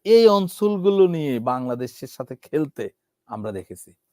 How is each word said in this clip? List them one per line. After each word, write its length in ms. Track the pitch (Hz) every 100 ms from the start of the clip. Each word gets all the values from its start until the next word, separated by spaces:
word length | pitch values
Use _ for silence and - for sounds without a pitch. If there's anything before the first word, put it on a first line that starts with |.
এই 240 | 202 226 220
অঞ্চলগুলো 800 | 202 180 - 208 202 196 196 185
নিয়ে 320 | 165 147 120
বাংলাদেশের 680 | 123 127 127 120 123 - 135
সাথে 280 | - 127 127
খেলতে 540 | - 147 143 - 101 _ _ _ -
আমরা 240 | 107 107
দেখেছি। 420 | 95 - 92 - _ _